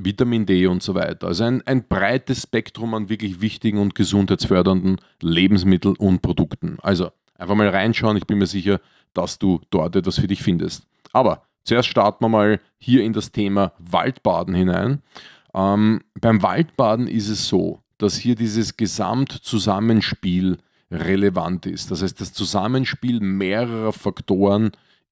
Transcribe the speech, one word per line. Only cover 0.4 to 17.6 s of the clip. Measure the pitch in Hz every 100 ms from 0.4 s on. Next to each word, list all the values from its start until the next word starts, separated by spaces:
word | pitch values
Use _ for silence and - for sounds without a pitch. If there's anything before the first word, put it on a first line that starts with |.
| 101
D | 92 92
und | 90
so | -
weiter. | 92 80 82 90
Also | 87 113
ein, | 127 -
ein | 131 -
breites | 95 98 127 - 127
Spektrum | - 113 - - 113
an | 110 98
wirklich | 107 107 90
wichtigen | 104 - 113 104
und | 101 -
gesundheitsfördernden | 95 101 95 95 - 92 90 92 92 92 _ _
Lebensmitteln | 85 82 95 101 95 92 98 95
und | 101 -
Produkten. | - 85 - - 82 -
Also | - 92 85 - _ -
einfach | 90 104
mal | 104
reinschauen, | 95 104 113 117 104
ich | -
bin | 104
mir | 95
sicher, | 101 90 98 _ _ _ -
dass | 87 -
du | 98 87 -
dort | 95 80 95
etwas | 90 -
für | 95
dich | 98
findest. | - 85 82 - _ _ -
Aber | - 120 78 _ _
zuerst | - 117 123
starten | - 104 -
wir | 117
mal | 113 104 104 _ _
hier | - 127
in | 110
das | 107 -
Thema | - 101 98 98 -
Waldbaden | 85 87 95 127 - 85 90
hinein. | 90 92 90 107 143 _ - - - _ -
Ähm, | 98 101 107 110 - -
beim | 117 110
Waldbaden | 95 98 165 - 117 113 123
ist | 113 104
es | 107 -
so, | 95